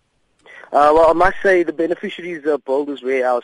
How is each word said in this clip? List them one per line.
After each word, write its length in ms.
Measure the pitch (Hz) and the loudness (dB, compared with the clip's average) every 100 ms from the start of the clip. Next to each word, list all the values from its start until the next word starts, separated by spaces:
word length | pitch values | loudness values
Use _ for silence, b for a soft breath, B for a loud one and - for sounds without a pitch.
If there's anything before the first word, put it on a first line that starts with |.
| _ _ _ _ B B B | _ _ _ _ B B B
Uh, 180 | 135 147 | 2 4
well, 160 | 156 160 | 6 4
I 40 | |
must 240 | 165 180 185 | 4 0 0
say 200 | 196 185 | 0 2
the 80 | 160 | 0
beneficiaries 760 | 151 165 170 202 - 175 170 143 | -2 -4 -4 -8 -12 -12 -8 -4
are 120 | 147 | -4
Builders 460 | - 135 143 135 | -2 -4 -4 -8
Warehouse, 400 | 123 135 127 123 | -6 -4 -2 -2